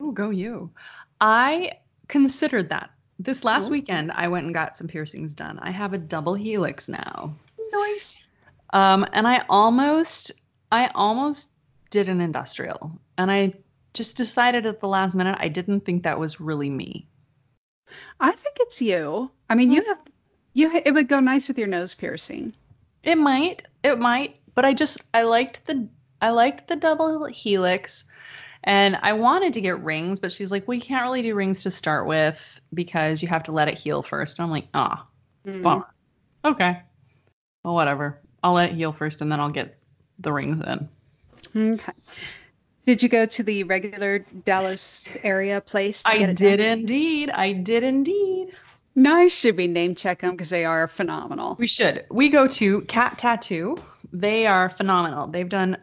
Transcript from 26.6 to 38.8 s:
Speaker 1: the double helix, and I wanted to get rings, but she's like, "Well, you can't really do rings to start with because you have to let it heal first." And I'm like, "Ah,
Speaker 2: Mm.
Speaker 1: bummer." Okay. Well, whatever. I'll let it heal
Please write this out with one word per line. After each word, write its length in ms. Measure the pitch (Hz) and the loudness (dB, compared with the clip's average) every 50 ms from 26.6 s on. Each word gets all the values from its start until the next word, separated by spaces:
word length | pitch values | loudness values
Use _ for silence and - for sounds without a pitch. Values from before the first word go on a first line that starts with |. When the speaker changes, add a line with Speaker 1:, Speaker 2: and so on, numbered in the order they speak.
| - - | -6 -6
Speaker 1:
the 80 | 339 | -4
double 500 | 302 339 320 311 302 320 320 311 311 302 | -2 0 0 2 2 0 0 0 -2 -4
helix, 800 | - 247 - - 220 202 190 185 180 180 185 - - - - - - - - - - - - - - - - - | -8 -10 -8 -2 0 0 2 2 2 0 0 -4 -8 -12 -12 -14 -16 -20 -20 -20 -20 -20 -20 -20 -20 -20 -6 0
and 340 | - 202 196 202 196 190 - | 2 4 6 6 4 4 2
I 120 | - 202 214 | 0 0 0
wanted 400 | 220 226 240 294 370 392 349 240 | 2 4 4 4 4 2 0 0
to 80 | 226 | -2
get 220 | 196 190 180 - - | -2 -2 -4 -4 -4
rings, 360 | 156 156 156 165 175 196 196 | -4 -4 -4 -4 -4 -4 -4
but 120 | - 180 180 | -4 -6 -6
she's 180 | - 202 185 | -6 -6 -4
like, 160 | 196 196 196 - | -4 -4 -4 -4
"Well, 80 | 247 | -6
you 60 | 240 | -6
can't 220 | 240 - 269 262 240 | -4 -4 -4 -2 -2
really 180 | 247 254 254 | -2 -2 -2
do 120 | 233 226 220 | -2 -2 -2
rings 300 | 202 190 190 190 185 - | 0 0 0 -2 -2 -4
to 80 | 190 | -6
start 340 | 180 - - 160 156 139 - - | -6 -4 -2 -2 -2 0 0 0
with 520 | 156 156 156 151 156 - - - - - - _ - | 2 2 2 2 0 -4 -10 -20 -20 -20 -20 _ -8
because 480 | 165 175 170 - 170 156 156 160 156 | -8 -6 -4 -2 -2 0 0 0 -2
you 80 | 170 170 | -2 -2
have 140 | 175 165 160 | -2 -2 -2
to 100 | - 156 | -2 0
let 160 | 160 151 147 | 0 0 0
it 100 | 156 - | 0 -2
heal 220 | - 151 147 143 | -4 -4 -4 -4
first." 360 | 139 - - 143 143 147 - - | -4 -4 -6 -6 -6 -6 -6 -6
And 60 | 170 | -6
I'm 80 | 170 | -4
like, 160 | 160 147 - - - | -4 -4 -6 -4 -2
"Ah, 340 | 147 127 - - - - - _ _ _ _ _ _ - 196 | -2 0 0 -2 -6 -10 -14 _ _ _ _ _ _ -14 -12
Speaker 2:
Mm. 160 | 196 190 180 | -8 -2 0
Speaker 1:
bummer." 240 | 175 156 - - - _ _ _ _ _ _ _ _ _ _ - | 2 2 2 -2 -6 _ _ _ _ _ _ _ _ _ _ -2
Okay. 380 | 294 - - 190 180 180 175 - _ _ _ _ _ _ _ _ _ _ _ _ _ _ _ - | 0 2 2 2 2 0 -2 -6 _ _ _ _ _ _ _ _ _ _ _ _ _ _ _ -6
Well, 100 | 175 170 | -2 0
whatever. 460 | 170 156 143 143 139 147 143 143 - _ _ _ _ - | 2 2 2 0 0 -2 -6 -8 -10 _ _ _ _ 0
I'll 100 | 180 180 | 2 4
let 160 | 175 175 175 | 4 4 2
it 40 | 180 | 0
heal 160 | 165 | -2